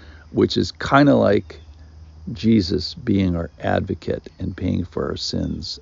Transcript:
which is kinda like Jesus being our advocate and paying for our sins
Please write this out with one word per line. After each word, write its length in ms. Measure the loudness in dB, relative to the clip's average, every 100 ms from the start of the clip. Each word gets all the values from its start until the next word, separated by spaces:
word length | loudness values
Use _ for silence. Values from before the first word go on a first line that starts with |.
| -20 -20 -8
which 260 | 0 2 2
is 160 | -2
kinda 420 | -4 2 4 6
like 460 | 6 4 2 -2 -16 -20 -20 -20 -20 -20 -16 -12
Jesus 640 | -2 2 4 2 -2 -4
being 420 | -8 -2 0 2 0
our 140 | -4 -6
advocate 680 | -2 0 -2 -6 -6 -8 -8 -10
and 180 | -8 -6
paying 280 | -4 -2
for 240 | -4 -4 -4
our 80 | -4
sins 640 | -6 -4 -4 -6 -10 -14